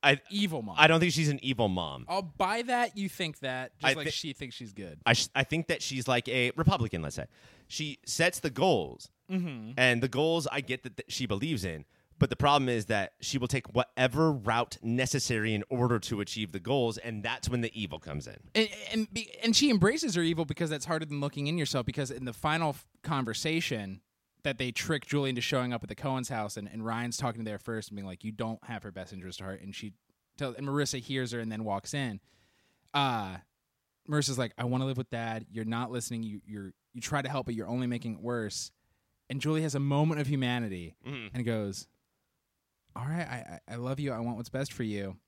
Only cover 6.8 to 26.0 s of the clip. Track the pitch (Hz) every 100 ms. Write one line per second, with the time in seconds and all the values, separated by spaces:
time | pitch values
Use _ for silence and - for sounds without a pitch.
6.8 | 113 87 76 - 58 _ - - _ -
7.8 | 156 139 - - 170 - 151 110 185 127
8.8 | 73 - - _ - 185 175 127 110 131
9.8 | 127 120 131 123 160 165 143 143 123 -
10.8 | - - - - 123 101 151 135 90 78
11.8 | - _ _ - - - 143 147 131 117
12.8 | 104 107 95 _ - 135 123 139 - 107
13.8 | 127 - 127 127 160 143 107 113 120 -
14.8 | 113 120 127 143 - 117 110 107 104 127
15.8 | 123 117 - 107 101 - 104 95 85 139
16.8 | 117 110 117 107 113 131 - 120 117 110
17.8 | 98 78 - 73 65 50 - - 220 -
18.8 | - 220 220 214 214 - 226 220 294 214
19.8 | 185 302 320 175 165 165 156 156 165 151
20.8 | 156 160 156 143 143 147 143 170 143 139
21.8 | 123 131 131 127 127 113 156 160 160 143
22.8 | - _ - 147 117 110 160 160 165 117
23.8 | 98 95 _ _ _ _ 147 123 127 117
24.8 | - 151 - 143 135 123 - 135 123 120
25.8 | - 107